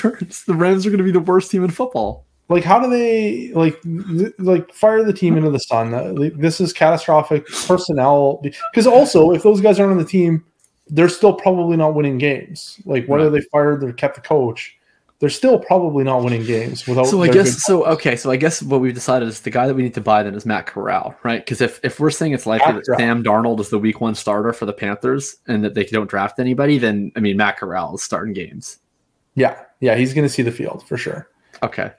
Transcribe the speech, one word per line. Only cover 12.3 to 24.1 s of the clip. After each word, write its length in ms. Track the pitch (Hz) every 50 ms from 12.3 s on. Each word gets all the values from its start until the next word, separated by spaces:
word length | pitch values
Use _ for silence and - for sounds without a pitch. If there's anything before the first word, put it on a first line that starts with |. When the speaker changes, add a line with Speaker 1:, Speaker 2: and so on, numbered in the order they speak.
| 131 - - - 156 - - - - - -
Speaker 2:
Like, 200 | - 143 - 123
whether 220 | 139 139 151 156 151
Speaker 1:
Right. 80 | 147 143
Speaker 2:
they 60 | 143 -
fired 320 | 147 147 147 147 147 139 139
or 80 | 123 120
kept 220 | - 147 139 -
the 60 | -
coach, 560 | - - 160 143 123 113 117 - - - - _ _ _ _ _ _ _ _ _
they're 100 | 151 147
still 280 | - - 254 262 240
probably 460 | - - - 185 185 175 156 143 139 131
not 180 | 135 131 127
winning 220 | 123 123 120 113 110
games 420 | 120 117 110 117 131 127 - -
without 200 | 127 123 131 131
Speaker 1:
So 180 | 131 202 185 175
I 40 |
Speaker 2:
their 80 | 123 123
Speaker 1:
guess, 160 | 190 196 127 120
Speaker 2:
good 60 | -
Speaker 1:
so, 200 | - - 185 165 -
Speaker 2:
players. 100 | 165 156
Speaker 1:
okay, 200 | 156 - 139 120
so 120 | - - 135
I 60 | 131
guess 260 | 131 156 160 160 -
what 200 | 151 135 139 127
we've 120 | 131 127 120
decided 360 | 123 - 135 127 127 117 113
is 100 | 107 -
the 100 | - 120
guy 160 | - 123 127
that 60 | 139 131
we 80 | 131
need 120 | 127 120 -
to 80 | 107
buy 200 | 104 110 107 107
then 140 | 104 101 98
is 100 | 104 107
Matt 200 | 110 104 - -
Corral, 500 | - - 101 - - 95 92 - 110 - - -
right? 200 | 117 113 117 -
'Cause 160 | - 120 -
if, 180 | 123 117 - - -
if 180 | 123 - -
we're 80 | 151 151
saying 220 | - - 165 156 135
it's 120 | 120 -
likely 280 | 107 110 113 143 160 107
Speaker 2:
Matt 20 |
Speaker 1:
that 100 | 98 -
Speaker 2:
Corral. 140 | 131 120 117
Speaker 1:
Sam 240 | 117 117 117 120 107
Darnold 380 | 107 104 110 117 117 113 107
is 80 | 101 -
the 100 | 110 104
week 220 | 107 110 - -
one 120 | 117 113